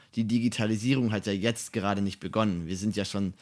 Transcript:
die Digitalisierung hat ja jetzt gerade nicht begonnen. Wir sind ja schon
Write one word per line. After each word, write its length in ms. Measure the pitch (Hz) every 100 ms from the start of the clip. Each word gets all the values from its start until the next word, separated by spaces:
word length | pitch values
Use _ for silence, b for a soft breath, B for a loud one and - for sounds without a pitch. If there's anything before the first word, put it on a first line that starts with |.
| b -
die 80 |
Digitalisierung 880 | 110 117 117 117 107 110 120 135 117
hat 140 | 104 107
ja 60 |
jetzt 400 | 98 110 - -
gerade 300 | 110 98 101
nicht 180 | 98 -
begonnen. 460 | 95 110 107 87 82
Wir 100 | 92
sind 180 | 107
ja 120 | 104 95
schon 260 | 101 98 B